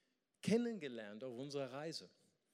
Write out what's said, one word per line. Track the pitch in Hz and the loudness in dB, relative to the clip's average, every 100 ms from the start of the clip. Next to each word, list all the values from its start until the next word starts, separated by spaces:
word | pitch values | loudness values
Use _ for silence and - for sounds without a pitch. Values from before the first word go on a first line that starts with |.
| _ _ _ _ | _ _ _ _
kennengelernt | - 226 240 220 147 117 107 107 | 6 6 6 0 -4 -4 -6 -6
auf | 131 117 | -6 -4
unserer | 143 139 131 | -4 -2 -2
Reise. | 135 160 151 90 - _ _ _ | -4 -4 -6 -8 -18 _ _ _